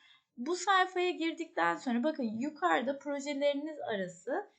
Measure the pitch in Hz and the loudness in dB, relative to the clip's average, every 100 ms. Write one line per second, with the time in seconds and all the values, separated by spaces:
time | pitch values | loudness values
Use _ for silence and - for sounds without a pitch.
0 | _ _ _ - 262 359 - 370 370 359 | _ _ _ -8 -4 -2 4 4 4 2
1 | 359 285 330 302 320 - 339 330 262 240 | 0 0 -4 -4 -6 0 0 0 0 2
2 | 311 302 226 220 294 302 359 151 240 277 | 2 0 -4 -2 -4 0 2 4 2 -4
3 | 294 285 277 277 285 277 302 302 - 208 | -4 -4 -2 0 2 0 -4 -8 -4 -2
4 | 180 170 240 349 415 | -4 -8 -4 -4 -4